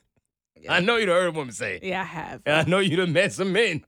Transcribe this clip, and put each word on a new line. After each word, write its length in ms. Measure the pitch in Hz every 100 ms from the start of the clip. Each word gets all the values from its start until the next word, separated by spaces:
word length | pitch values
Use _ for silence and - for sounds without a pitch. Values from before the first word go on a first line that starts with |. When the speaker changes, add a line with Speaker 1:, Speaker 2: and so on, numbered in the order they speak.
| _ _ _ _ _ _
Speaker 1:
Yeah. 140 | -
Speaker 2:
I 60 | 170
know 160 | 190 233
you 80 | 202
done 100 | 175
heard 120 | 180
a 40 |
woman 220 | 160 131
say 220 | 107 110 87
it. 60 |
Speaker 1:
Yeah, 180 | 190 185
I 20 |
have. 380 | 175 160 90 131 -
Speaker 2:
And 100 | 156
I 80 |
know 160 | 156 185
you 180 | 196 165
done 160 | 180
met 180 | 156 196
some 220 | - 190
men. 320 | 185 220 160